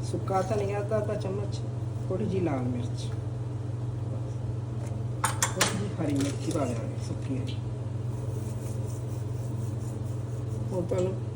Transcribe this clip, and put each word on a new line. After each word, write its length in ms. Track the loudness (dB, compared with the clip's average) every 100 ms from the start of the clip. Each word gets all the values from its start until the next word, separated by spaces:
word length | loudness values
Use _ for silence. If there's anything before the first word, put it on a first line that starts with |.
ਸੁੱਕਾ 380 | 0 0 2 4
ਧਨੀਆ 380 | 4 4 2 2
ਅੱਧਾ 180 | 2 2
ਅੱਧਾ 180 | 2 0
ਚਮਚ, 440 | 0 0 0 -2 -2 -2 -2 -2 0
ਥੋੜ੍ਹੀ 160 | 2 2
ਜਿਹੀ 160 | 4
ਲਾਲ 180 | 4 4
ਮਿਰਚ, 440 | 2 2 0 0 -2 -2 -2 -2 -2 -2 -2 -2 -2 -2 -2 -2 -2 -2 -2 -2 -2 -2 -2 -2 -2 0 0 2
ਥੋੜ੍ਹੀ 360 | 0 2 2 2
ਜਿਹੀ 100 | 0 2
ਹਰੀ 140 | 2
ਮਿਰਚ 400 | 4 2 2 0 2
ਪਾ 80 | 2
ਦਿਆਂਗੇ 400 | 0 -2 -2 -2
ਸੁੱਕੀ 300 | -2 -2 0
ਹਰੀ। 180 | 0 -2 -2 -2 -2 -2 -2 -2 -2 -2 -2 -4 -2 -2 -2 -4 -4 -2 -2 -2 -2 -2 -2 -2 -2 -4 -2 -2 -2 -4 -2 -2 0
ਹੁਣ 100 | 0
ਤੁਹਾਨੂੰ 320 | 2 2 2 2 -2